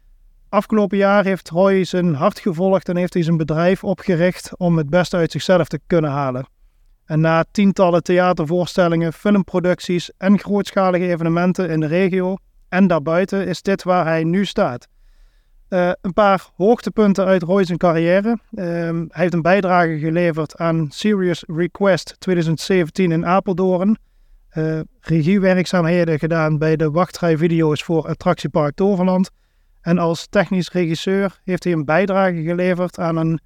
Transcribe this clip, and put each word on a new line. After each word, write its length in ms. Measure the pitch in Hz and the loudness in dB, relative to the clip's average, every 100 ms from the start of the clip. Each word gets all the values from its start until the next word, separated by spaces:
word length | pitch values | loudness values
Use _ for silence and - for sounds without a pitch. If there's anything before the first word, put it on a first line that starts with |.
| _ _ _ _ - | _ _ _ _ -4
Afgelopen 480 | 208 - 214 202 196 | -2 0 0 2 2
jaar 260 | 196 202 | 2 4
heeft 260 | 196 185 - | 2 -2 -4
Roy 340 | 160 196 190 | 2 2 4
zijn 300 | 180 180 175 | 0 0 0
hart 260 | 139 190 - | 2 0 0
gevolgd 500 | 214 160 190 190 - | -4 -2 0 0 0
en 60 | 175 | -4
heeft 160 | 180 | -2
hij 100 | 180 | -2
zijn 140 | 160 165 | 0 0
bedrijf 460 | 160 156 175 196 | 0 0 0 0
opgericht 680 | 208 185 - 165 180 - - - | -2 -4 -2 0 0 -2 -12 -4
om 200 | 175 165 | 0 0
het 120 | 147 | 0
beste 280 | 180 170 180 | 0 0 0
uit 140 | 160 | -2
zichzelf 360 | 151 - 180 165 | -2 2 2 2
te 120 | 151 - | -4 -2
kunnen 240 | 170 151 | 0 0
halen. 340 | 139 135 127 131 _ _ _ _ _ - | -2 -4 -6 -10 _ _ _ _ _ -4
En 140 | 156 | 0
na 260 | 160 165 165 | 2 2 0
tientallen 520 | - 196 180 180 170 | 2 2 4 2 2
theatervoorstellingen, 1080 | - 180 180 175 151 180 175 - 175 165 165 | 2 2 2 0 -2 -2 -2 0 0 2 -2
filmproducties 1000 | - 208 202 175 180 175 175 - 175 - - | -4 0 0 0 -2 -2 -2 -2 -4 -4 -6
en 220 | 190 202 | 0 0
grootschalige 680 | - 202 190 202 185 180 180 | 2 -4 -2 0 0 0 -2
evenementen 640 | 170 165 165 180 180 180 | -2 -2 0 0 0 -2
in 100 | 160 | -2
de 80 | 151 | -2
regio 480 | 175 190 190 180 190 _ _ - | 0 0 0 -4 -6 _ _ -6
en 180 | 180 196 | 2 2
daarbuiten 600 | 165 143 165 196 196 180 | 2 0 -2 0 -2 -4
is 140 | 170 | -6
dit 220 | 196 196 | -2 -2
waar 220 | 180 180 160 | 0 0 0
hij 180 | 160 | 0
nu 220 | 165 180 196 | 0 0 -2
staat. 420 | - 170 120 _ _ _ _ - _ _ _ - | -2 -2 -4 _ _ _ _ -20 _ _ _ -6
Eh, 240 | 185 180 - | -2 0 -2
een 120 | 196 | -4
paar 360 | 170 202 190 - - | 2 4 2 -2 -2
hoogtepunten 680 | 196 240 214 - 208 196 190 | 2 2 0 2 2 4 2
uit 180 | 190 | 2
Roy 200 | 170 196 175 | 2 0 0
zijn 120 | 170 | 0
carrière. 640 | 180 160 165 185 214 233 _ 214 | 2 2 2 2 2 -4 _ -10
Ehm, 400 | 170 170 170 165 | -6 -4 -4 -4
hij 260 | 160 151 | -6 -2
heeft 120 | 170 | 0
een 80 | 165 | 0
bijdrage 580 | 160 202 190 180 165 156 | 2 2 4 2 2 0
geleverd 580 | 160 165 175 156 156 - | -2 0 0 -2 -6 -4
aan 300 | 170 165 151 | -2 0 -2
Serious 540 | - 214 202 180 165 - | -2 -2 0 0 -2 -6
Request 680 | 156 175 - 196 175 - - | -4 -4 0 0 0 -2 -12
tweeduizend 400 | - 175 160 165 | -2 0 0 -2
zeventien 520 | - 190 160 - 185 | 0 0 0 0 0
in 140 | 160 170 | 0 0
Apeldoorn. 720 | 190 202 175 185 180 190 220 _ _ _ - _ | 0 0 -2 0 0 0 -2 _ _ _ -20 _
Eh, 300 | 160 160 160 - _ | -6 -4 -4 -8 _
regiewerkzaamheden 1200 | - 165 151 202 185 185 175 185 165 175 165 156 | -2 0 2 2 2 2 0 0 2 2 0 0
gedaan 380 | 160 165 156 151 | -2 0 0 0
bij 180 | 156 156 | 0 0
de 160 | 156 | 0
wachtrijvideo's 920 | 156 185 - 175 156 170 165 160 147 | 0 -2 -2 -2 0 2 2 0 0
voor 240 | - 165 165 | -2 -2 -2
attractiepark 680 | 160 185 - 156 165 147 - | -4 -2 -2 -2 -2 -2 0
Toverland. 540 | 196 190 185 185 190 _ _ _ _ _ | 0 2 0 0 -2 _ _ _ _ _
En 160 | 165 175 | -2 0
als 300 | 170 170 - | 0 -4 -2
technisch 420 | 202 170 185 165 | 0 0 -2 -2
regisseur 680 | 180 165 165 - 196 196 - | -2 -2 -2 -2 -2 -2 -6
heeft 200 | - 180 | -6 -4
hij 100 | 180 | -2
een 120 | 165 139 | -2 0
bijdrage 560 | 160 196 190 190 170 | 0 2 0 0 -2
geleverd 560 | 160 175 180 175 180 - | -4 -2 0 0 -4 -4
aan 180 | 170 165 | -4 -2
een 220 | 160 165 | -2 -2